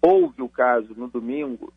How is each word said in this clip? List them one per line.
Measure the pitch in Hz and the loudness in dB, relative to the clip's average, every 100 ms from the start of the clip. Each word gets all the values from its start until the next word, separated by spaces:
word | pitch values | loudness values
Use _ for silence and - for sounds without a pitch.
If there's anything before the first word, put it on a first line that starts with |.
Houve | 165 190 226 254 | 6 6 4 -2
o | 123 | -12
caso, | - 127 120 110 110 | -2 0 0 -2 -12
no | 123 | -10
domingo | 120 117 139 147 120 - | -8 -6 -8 -8 -10 -14